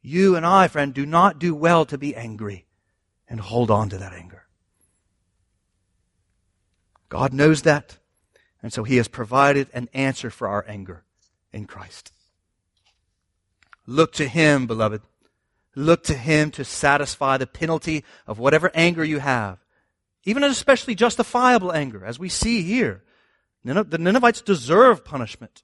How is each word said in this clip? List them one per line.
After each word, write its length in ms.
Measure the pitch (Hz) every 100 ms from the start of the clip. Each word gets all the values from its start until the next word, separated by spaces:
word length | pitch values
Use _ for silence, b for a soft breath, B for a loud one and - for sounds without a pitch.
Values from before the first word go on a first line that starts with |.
You 360 | - 170 196 175
and 80 | 170
I, 240 | 190 180
friend, 240 | 151 143
do 120 | 135 143
not 340 | 165 190 151
do 140 | 170
well 300 | 151 165 170 151
to 100 | 135
be 180 | 143 113
angry 520 | 117 107 104 95 _ _ _ _ _ _ _
and 140 | 117
hold 280 | 95 117 117
on 200 | 104 104
to 80 | 95
that 160 | 95
anger. 340 | 87 85 - _ _ _ _ _ _ _ _ _ _ _ _ _ _ _ _ _ _ _ _ _ _ _ _ _ _ _
God 240 | 98 131
knows 300 | 131 151 151
that, 340 | 165 147 - - _ _ _ _ _ _
and 80 | 110
so 140 | 120 113
he 100 | 127
has 140 | 113
provided 580 | - 107 127 139 139 131
an 160 | 123 120
answer 360 | 131 135 131 120
for 180 | - 107
our 160 | 101 107
anger 340 | 104 92 82 _ _ _ _ _
in 140 | - 104
Christ. 480 | 95 92 - - _ _ _ _ _ _ _ _ _ _ _ _ _ _ _ _ _ -
Look 280 | 135 160
to 160 | - 139
him, 380 | 156 156 143 123
beloved. 340 | 113 110 107 _ _ _ _ _ _ _ 139
Look 280 | 151 170
to 100 | -
him 380 | 135 127 151 151
to 120 | -
satisfy 720 | 127 - 143 143 143 - 135 135
the 120 | 127
penalty 580 | - 165 160 - 156 b b -
of 140 | 107
whatever 320 | 131 151 175
anger 300 | 160 170 165
you 160 | 160 147
have, 400 | 139 123 104 92 _ _ _ _ _ _
even 200 | - 240
an 80 | 285
especially 440 | 262 - 254 - 202
justifiable 800 | 233 - 226 240 254 240 185
anger, 320 | 160 139 104 95
as 120 | 123
we 120 | 180
see 320 | - 220 233
here. 420 | 170 240 160 92 _ _ _ _ _ _
Nineveh, 280 | - 165 214
the 80 | 160
Ninevites 420 | 170 240 240 -
deserve 640 | - 175 120 180 254 214 -
punishment. 560 | 143 113 - 110 _